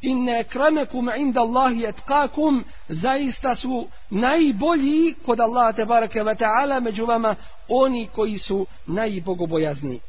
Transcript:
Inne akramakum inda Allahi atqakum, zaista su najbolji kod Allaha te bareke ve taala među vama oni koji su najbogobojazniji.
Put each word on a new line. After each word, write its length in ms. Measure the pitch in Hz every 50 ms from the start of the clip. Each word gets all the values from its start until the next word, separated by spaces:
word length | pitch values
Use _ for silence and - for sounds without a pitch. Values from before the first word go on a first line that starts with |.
| -
Inne 360 | 262 262 254 247 247 240 233
akramakum 680 | 220 - - 254 269 311 311 311 277 - - 254 240 240 220
inda 240 | 240 294 277 240 254
Allahi 460 | 233 226 233 254 262 262 240 226 233
atqakum, 760 | 214 202 - - - 277 294 285 262 - - 302 311 285 247 214 - - - - -
zaista 680 | 165 160 170 247 262 277 285 262 233 - - 269 240
su 340 | - - 254 262 240 - - - - - -
najbolji 1040 | 208 190 233 254 285 339 330 294 247 190 247 320 339 320 269 277 294 311 330 330 285 - -
kod 140 | - 240 220
Allaha 320 | 233 226 233 247 240 226 220
te 120 | 226 220
bareke 380 | 214 233 233 226 208 - 226 214
ve 120 | 214 220
taala 460 | - 226 214 214 233 277 285 269 262
među 260 | 247 233 208 196 226
vama 280 | 233 233 226 226 220 208 - - - - - - -
oni 400 | 220 254 269 269 254 240 226 196 -
koji 240 | - 214 220 214 196
su 280 | - - 196 196 190 - - - -
najbogobojazniji. 1120 | - 160 196 226 220 208 185 165 180 185 175 175 165 165 160 160 151 147 139 139 139 123 117 -